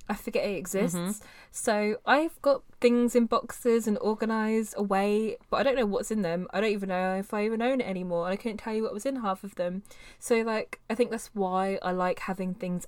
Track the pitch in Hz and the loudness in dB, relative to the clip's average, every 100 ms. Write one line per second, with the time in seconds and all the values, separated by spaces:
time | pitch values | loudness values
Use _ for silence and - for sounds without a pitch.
0 | - 202 - - 208 196 185 190 202 175 | -8 -6 -4 -2 -2 -4 -2 0 0 0
1 | 180 214 - - - - - 208 208 214 | -4 -6 -12 -20 -16 -6 0 2 0 0
2 | - 269 320 - 277 269 - - 240 240 | 4 4 2 0 2 2 -2 2 4 6
3 | 240 240 226 233 - - 240 226 220 208 | 4 4 4 2 -2 -2 2 4 4 0
4 | 208 214 220 220 214 220 214 - 202 190 | 0 0 0 0 2 0 0 -2 0 2
5 | 202 208 220 - - - 269 262 208 196 | 2 2 0 -4 -2 0 2 2 2 0
6 | - 214 170 175 180 190 220 202 190 185 | -2 -2 0 -2 -2 0 0 0 -2 0
7 | 185 190 196 208 214 226 247 262 - 185 | 0 -2 -2 -2 0 0 0 0 -2 -4
8 | 180 170 175 196 233 214 233 220 220 208 | -2 -2 0 -2 -4 -6 -4 -2 -2 -4
9 | 269 269 208 190 196 - 175 185 - - | -4 -2 -2 -4 -6 -6 -4 -4 -10 -18
10 | - - - 233 226 214 - - - 220 | -20 -8 2 2 2 0 -4 -8 -4 0
11 | 240 220 - 202 185 185 196 196 185 185 | 0 -2 -6 -2 0 2 0 -2 -2 0
12 | 185 175 - 185 185 180 180 180 | 0 -2 -4 -4 -4 -4 -4 -4